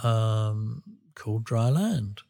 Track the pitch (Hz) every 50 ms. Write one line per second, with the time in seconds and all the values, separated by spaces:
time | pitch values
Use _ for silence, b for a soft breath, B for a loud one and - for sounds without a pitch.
0 | 117 117 113 113 113 110 110 110 110 107 107 107 110 110 120 143 - - - -
1 | _ _ _ - - 107 104 113 113 - 120 113 117 123 139 165 202 233 202 131
2 | 107 98 101 - -